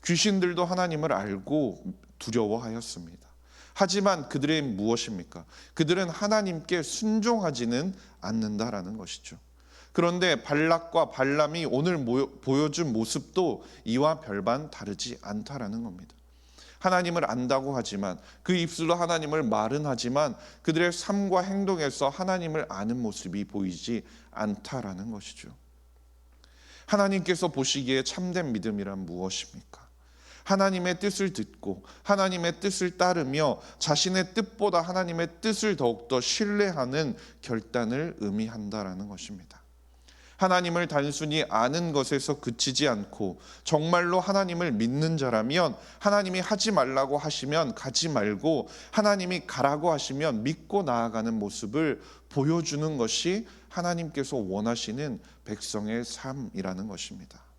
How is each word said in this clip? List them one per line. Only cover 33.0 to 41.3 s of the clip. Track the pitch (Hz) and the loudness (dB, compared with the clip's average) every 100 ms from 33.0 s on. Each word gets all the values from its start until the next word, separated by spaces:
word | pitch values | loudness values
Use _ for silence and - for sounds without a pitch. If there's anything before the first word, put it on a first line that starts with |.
| 180 175 131 143 151 113 - - | 2 4 0 2 2 2 -6 -6
자신의 | - 147 185 185 185 | 0 2 4 2 0
뜻보다 | - 208 - 202 180 | -2 -4 0 2 2
하나님의 | 165 185 175 165 170 - | 0 -2 -2 -2 -4 -2
뜻을 | 220 208 214 180 | -2 0 0 2
더욱더 | 123 117 - 131 | 2 0 0 0
신뢰하는 | 120 - 208 202 202 160 127 139 151 - - - | 2 0 0 2 2 2 -2 0 0 -4 -12 -18
결단을 | - 113 - 123 113 127 165 - | -4 -4 -2 -2 0 -2 -4 -4
의미한다라는 | 104 101 110 113 104 107 98 92 104 | -2 -2 -4 -6 -6 -6 -6 -8 -10
것입니다. | 95 - 101 82 - - _ _ _ - - - - | -12 -12 -14 -16 -20 -20 _ _ _ -20 -20 -20 0
하나님을 | 190 180 175 170 175 | 4 4 4 0 2
단순히 | 147 143 143 156 | 2 0 -2 0